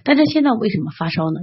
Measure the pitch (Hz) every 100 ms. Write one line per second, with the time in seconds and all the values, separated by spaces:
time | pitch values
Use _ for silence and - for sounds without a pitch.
0 | - 285 302 311 285 226 220 165 156 -
1 | 165 165 160 160